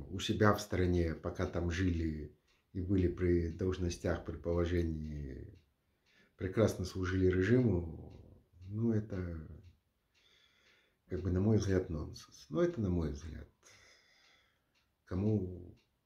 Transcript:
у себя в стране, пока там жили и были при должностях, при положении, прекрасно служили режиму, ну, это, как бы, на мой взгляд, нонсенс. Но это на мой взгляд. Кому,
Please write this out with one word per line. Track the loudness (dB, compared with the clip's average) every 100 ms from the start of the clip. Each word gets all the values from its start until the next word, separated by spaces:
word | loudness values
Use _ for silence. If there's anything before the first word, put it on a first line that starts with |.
| -8
у | -4
себя | -2 4 4
в | 4
стране, | 0 0 2 2 2
пока | -2 -6 -4 -2
там | -2 -2
жили | 0 2 2 -2 -4 -8 -16 _ _ _
и | -8
были | 0 2 2
при | 2 2 2 2
должностях, | -2 -2 0 -2 -2 -2 -2
при | -4 -6
положении, | -2 0 2 0 0 -4 -6 -8 -8 -12 -16 -20 _ _ _ _ _ _ _ -8
прекрасно | -2 2 2 2
служили | -6 -4 0 4 4
режиму, | 4 4 6 4 2 -2 -8 -14 -18 -20 -20 _ -20 -8
ну, | -2 0
это, | 0 -2 -4 -6 -8 -12 -16 -20 -20 _ _ _ _ _ _ _ _ _ _ _ _ _
как | -4
бы, | 0
на | 2
мой | 4 4
взгляд, | 4 2 2
нонсенс. | -4 -6 -12 -20 -20 -6
Но | -2
это | 0 0
на | 0
мой | 0 0
взгляд. | -4 -10 -14 -16 _ -20 -20 -20 _ _ _ _ _ _ _ _ _ _ _
Кому, | -8 -2 0 0 -2 -8 -14 -20 _ _